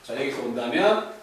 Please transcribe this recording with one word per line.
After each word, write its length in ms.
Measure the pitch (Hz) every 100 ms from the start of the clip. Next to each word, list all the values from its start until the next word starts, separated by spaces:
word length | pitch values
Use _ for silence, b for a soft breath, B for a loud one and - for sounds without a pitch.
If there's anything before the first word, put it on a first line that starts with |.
자, 120 | -
여기서 280 | 120 139 -
본다면 720 | 117 117 240 302 202 - - -